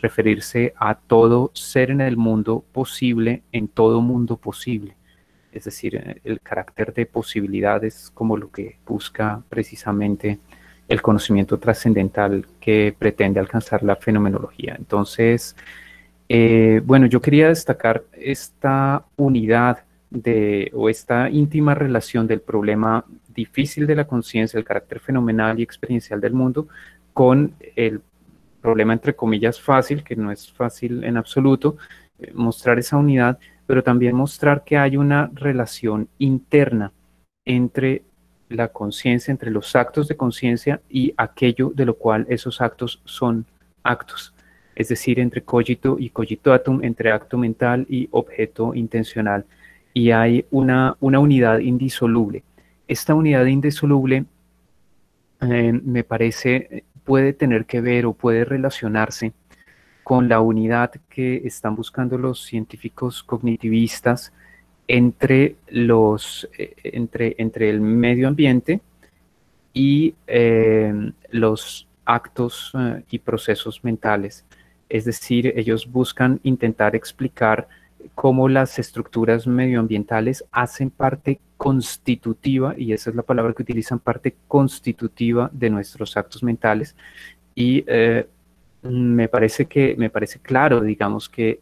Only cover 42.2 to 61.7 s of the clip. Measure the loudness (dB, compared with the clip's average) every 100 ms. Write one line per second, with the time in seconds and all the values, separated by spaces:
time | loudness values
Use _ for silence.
42.2 | -2 -6 -6 -4 -4 -4 -10 -12 -16 -4
43.2 | -2 -2 -6 _ _ _ -4 -4 -6 -18
44.2 | -18 _ _ _ _ -8 -4 -4 -2 0
45.2 | 0 -4 -2 0 0 -2 -2 -2 -4 -6
46.2 | -6 0 4 4 4 -2 -2 -2 0 0
47.2 | -2 -4 -2 -2 0 0 -2 -6 -2 -4
48.2 | -4 -6 -6 -4 -4 -4 -4 -4 -6 -4
49.2 | -2 -4 -6 _ -20 _ _ 0 4 4
50.2 | 4 2 0 0 2 2 2 0 2 4
51.2 | 6 6 4 4 2 -2 -2 -2 0 2
52.2 | 0 -4 _ _ _ _ -8 -6 0 2
53.2 | 4 4 4 2 0 0 2 2 2 0
54.2 | -2 _ _ _ _ _ _ _ _ _
55.2 | _ -6 -2 0 2 0 -2 -4 -2 0
56.2 | -2 0 -2 -2 -4 -16 -18 _ 0 2
57.2 | 2 0 0 0 -2 -4 0 0 0 -2
58.2 | 0 0 0 -2 -4 -4 -4 -2 -2 -4
59.2 | -10 -10 _ _ _ _ _ _ 0 2
60.2 | 4 4 4 2 0 0 -2 -4 _ -6
61.2 | -4 -4 -6 -8 -6